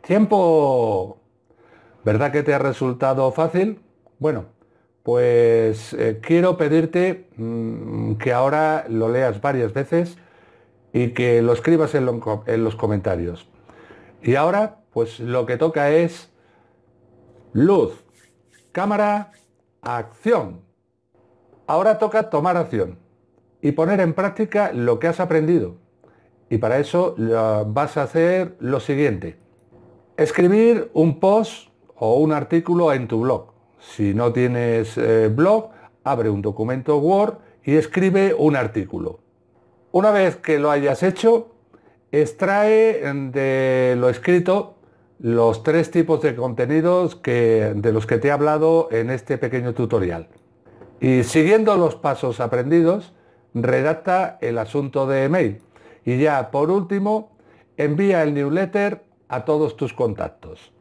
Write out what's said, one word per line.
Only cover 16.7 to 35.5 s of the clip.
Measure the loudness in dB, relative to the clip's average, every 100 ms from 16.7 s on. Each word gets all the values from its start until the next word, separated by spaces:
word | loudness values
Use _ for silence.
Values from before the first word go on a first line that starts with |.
| _ _ _ _ _ _ -20 _
luz, | 0 4 4 0 -4 _ _ _ _ _ _ _
cámara, | -6 -2 0 0 -2 -6 _ _ _ _ _
acción. | -8 -8 -8 -8 -2 -2 -2 -14 _ _ _ _ _ _ _ _ _ _ -2
Ahora | 2 2 2
toca | 2 0 0
tomar | 0 0 0
acción | -2 -2 -4 -6 _ _ _ _ _ _
y | -4
poner | 0 0 2
en | 0
práctica | 0 -4 -2 -2 0 -2
lo | 0 0 0
que | 0
has | -2
aprendido. | 0 0 2 0 0 -10 _ _ _ _ _ _ _
Y | -2
para | 0 0
eso, | 0 0 -2 -2
la-, | -2 0 0 0 -2
vas | -2 -2 -2
a |
hacer | -2 0 2 0 -4 -8
lo | -4 -4
siguiente. | -2 0 0 -2 -8 -14 _ _ _ -20 -20 -20 _ -2
Escribir | -2 2 4 6 4 4 0
un | 0 2 2
post | 2 2 0 -8 -20 _ _ _
o | 0 2
un | 2
artículo | 0 0 -2 0 2 2
en | 0 -2
tu | -2
blog. | -2 -2 -6 _ _ _
Si | -20 -4 -2
no | 0 0
tienes, | 0 0 0 0 0 -2 -2
eh, | 2 2 2
blog, | 2 2